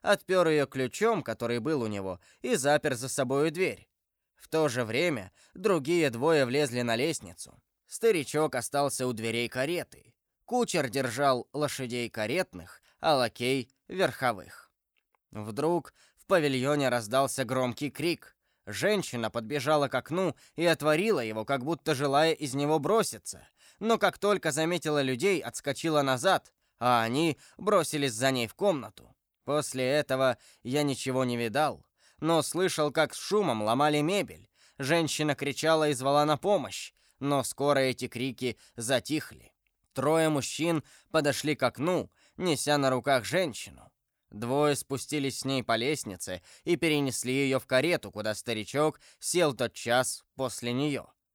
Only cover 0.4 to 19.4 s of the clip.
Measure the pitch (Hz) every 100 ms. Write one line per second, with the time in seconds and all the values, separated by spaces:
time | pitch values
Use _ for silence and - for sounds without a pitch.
0.4 | 160 151 135 131 127 - 220 208 113 110
1.4 | 117 120 110 151 110 104 95 92 _ _
2.4 | 349 208 139 147 151 120 131 - 127 139
3.4 | 160 160 175 98 - _ _ _ _ _
4.4 | - 160 151 120 110 120 175 127 92 -
5.4 | _ - 202 170 135 175 147 117 147 156
6.4 | 123 139 143 123 120 113 156 147 92 -
7.4 | - - _ _ _ - 226 180 127 151
8.4 | 151 127 - - 143 - 127 110 113 117
9.4 | 120 127 139 175 - - _ _ _ _
10.4 | - 247 233 170 127 127 127 113 143 123
11.4 | - 143 147 - 123 120 117 - 107 165
12.4 | 180 90 - - _ _ 160 139 117 -
13.4 | 123 135 117 _ - 185 165 - 127 101
14.4 | - - - _ _ _ _ _ _ 107
15.4 | 107 107 151 175 - _ _ _ - 185
16.4 | 147 131 131 147 135 120 104 131 139 -
17.4 | 120 131 127 120 147 - 165 165 - _
18.4 | _ _ - 98 180 208 - 120 110 117